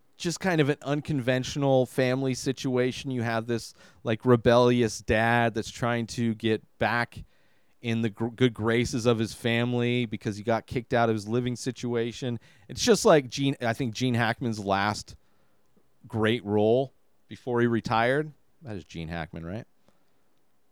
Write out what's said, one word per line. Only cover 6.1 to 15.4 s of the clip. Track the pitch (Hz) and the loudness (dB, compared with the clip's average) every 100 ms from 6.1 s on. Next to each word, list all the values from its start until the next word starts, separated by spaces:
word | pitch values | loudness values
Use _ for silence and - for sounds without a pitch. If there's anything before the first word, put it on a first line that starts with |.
| - 117 | -2 -2
get | 110 110 110 - _ | 0 0 -2 -4 _
back | 110 117 117 - - _ _ _ _ _ | -2 0 -4 -8 -20 _ _ _ _ _
in | 120 113 | -4 -2
the | 113 | -2
gr-, | 98 117 | -2 -6
good | 113 127 | 2 0
graces | 107 110 117 120 135 | 2 0 2 0 0
of | 117 110 | 0 2
his | 113 | -2
family | - 117 117 120 120 120 123 117 | -4 -2 0 0 0 0 -2 -2
because | 113 117 101 | -6 -6 -6
he | |
got | 107 113 - | -2 -2 -2
kicked | 135 117 | -8 -2
out | 120 117 | 0 2
of | 110 | 0
his | 101 | -2
living | 120 123 120 | -4 -2 -4
situation. | 135 120 123 117 117 110 127 117 - - - | -8 -6 -4 -4 -4 -6 -8 -8 -10 -20 -16
It's | 123 | -2
just | - 202 | 4 4
like | 214 160 127 | 6 6 4
Gene, | - 139 143 | -2 -2 0
I | 120 | -2
think | 117 127 | -2 -4
Gene | 110 127 | -2 -2
Hackman's | 117 113 113 123 107 | 0 0 0 -4 -4
last | 98 98 104 104 - - _ _ | 0 0 0 -2 -8 -20 _ _